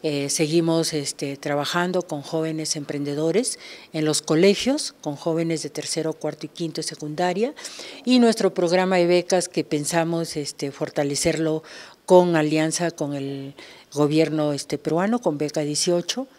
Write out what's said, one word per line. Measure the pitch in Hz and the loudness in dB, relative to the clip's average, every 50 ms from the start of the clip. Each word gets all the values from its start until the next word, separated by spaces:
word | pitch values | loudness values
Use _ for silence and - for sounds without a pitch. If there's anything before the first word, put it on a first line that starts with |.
Eh, | - 156 147 143 139 143 | -2 -2 -2 -2 -2 -2
seguimos, | - - 160 147 156 170 165 165 165 165 160 160 160 | 0 0 0 2 2 2 4 4 2 2 2 0 -2
este, | 151 139 - - - 156 139 139 | -4 -4 -6 -6 -6 -8 -8 -8
trabajando | 139 - 151 143 143 143 139 - 175 175 180 185 185 | -6 -4 -2 -2 -2 -2 0 0 0 0 0 -2 -2
con | 175 - 156 143 139 | -2 -4 -8 -8 -6
jóvenes | - - 160 160 160 160 156 156 147 - | -4 -4 -2 -2 -2 -4 -4 -4 -4 -6
emprendedores | 156 143 - 143 143 143 143 143 143 156 165 165 208 254 - - - - - - - - - - | -6 -6 -6 -6 -6 -4 -4 -2 0 0 2 2 2 0 0 -6 -8 -14 -18 -18 -20 -20 -8 -4
en | 160 156 | -2 0
los | 156 151 - - | 0 0 0 0
colegios, | - 160 160 180 196 202 - - 240 277 302 - - - _ | 2 4 6 6 6 4 4 0 0 0 0 -4 -8 -10 _
con | - 156 143 | -8 -8 -8
jóvenes | 143 - 170 160 165 170 165 165 151 | -4 -2 -2 0 0 0 0 -2 -4
de | 151 147 | -4 -6
tercero, | 147 156 143 - - 165 156 160 156 | -8 -8 -6 -4 -4 -2 -2 -4 -4
cuarto | 156 - 151 151 - - | -4 -6 -6 -6 -6 -14
y | 147 | -14
quinto | - - 175 160 143 160 | -8 -8 -8 -6 -4 -6
de | 151 | -8
secundaria, | - - - 151 147 151 151 180 180 175 190 220 277 285 - - - - - - - - - - | -8 -8 -8 -8 -8 -2 0 0 0 2 0 -2 -2 -4 -10 -16 -16 -14 -14 -16 -16 -16 -8 0
y | 240 254 | 4 6
nuestro | 247 240 226 220 - - 185 185 | 6 6 6 4 4 2 0 2
programa | - 175 165 175 185 185 185 190 | 2 2 2 4 2 4 4 4
de | 180 175 | 4 4
becas | 170 180 175 175 - 190 180 175 - | 6 4 4 4 4 2 2 2 0
que | - 175 151 | -4 -4 -2
pensamos, | - 160 147 147 143 165 170 165 165 170 170 165 160 - | -2 -2 -2 -2 0 0 0 0 0 -2 -2 -4 -4 -6
este, | 156 143 - - - 151 139 | -8 -8 -8 -8 -8 -8 -8
fortalecerlo | 139 - 156 147 - - 147 143 143 139 - 170 151 151 160 156 156 156 - - - - - - - _ _ | -4 -6 -6 -4 -2 -2 -2 0 -2 0 0 0 0 2 0 0 -2 -2 -6 -10 -20 -18 -20 -20 -20 _ _
con | - 185 180 180 175 170 | 8 8 8 8 8 4
alianza | 156 151 151 151 156 156 160 156 - 175 170 | 2 2 2 2 2 0 0 -2 -2 -4 -4
con | 160 - 156 143 143 | -2 -4 -6 -4 -4
el | 139 139 139 139 139 135 139 143 - - - - - - _ - | -6 -6 -6 -8 -8 -10 -12 -14 -18 -20 -20 -20 -20 -20 _ 0
gobierno, | 143 151 143 151 160 160 156 151 156 151 147 | 0 2 4 4 4 2 2 2 0 0 0
este, | 143 139 - - 156 139 | -2 -4 -4 -6 -8 -4
peruano, | - 156 151 170 185 208 233 240 | -2 -2 0 0 0 0 -2 0
con | - 180 151 | 0 -2 -2
Beca | 143 151 147 - 160 | 0 -4 -2 -2 -2
dieciocho, | 151 147 147 151 - 180 175 175 175 - - 247 269 269 _ | -2 -2 -2 -2 0 0 0 0 0 -4 -6 -6 -8 -10 _